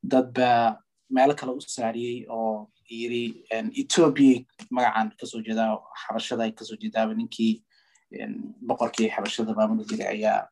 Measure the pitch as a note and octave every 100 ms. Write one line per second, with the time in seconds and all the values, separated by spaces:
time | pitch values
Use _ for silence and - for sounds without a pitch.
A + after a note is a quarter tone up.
0 | - C3 B2+ - B2 A#2+ A2+ A2 _ _
1 | _ C3 C3 D3 C3 C3 - - A#2 A#2
2 | A#2+ A#2+ - A2+ A2+ G#2+ G#2+ _ _ A#2
3 | A#2 A#2+ A#2 A2+ - A2 A2 - C3+ -
4 | D#3+ C3+ C3+ B2 - _ - B2 B2 A2+
5 | A2 - A#2 A#2 A2 A2 A2 G#2+ - -
6 | - A2+ - B2 A2+ A2 G#2+ G#2+ G#2+ A2
7 | A2 A2 A#2 - A2+ A2 _ _ _ _
8 | _ - D2+ - - - A#2 - A2+ -
9 | A2 G#2+ G2+ - A2 G#2+ G#2+ A2 G#2+ A2
10 | F#2+ G#2+ G#2+ - -